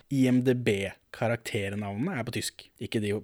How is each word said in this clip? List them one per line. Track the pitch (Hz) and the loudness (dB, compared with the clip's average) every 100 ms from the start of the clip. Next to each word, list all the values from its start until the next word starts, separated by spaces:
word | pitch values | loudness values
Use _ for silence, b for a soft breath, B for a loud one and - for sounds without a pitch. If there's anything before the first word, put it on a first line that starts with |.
| - | 0
I | 139 127 | 2 6
M | 127 127 | 6 4
D | |
B-karakternavnene | 123 117 98 95 - _ - 113 117 - 107 98 104 101 101 170 127 | 2 2 0 -2 -8 _ -4 -2 -2 -2 -4 -2 -4 -4 -4 -2 -4
er | 123 | -4
på | 110 | -4
tysk. | - - - - | -6 -8 -16 -12
Ikke | 107 117 | -4 -2
de | 104 104 | 0 -2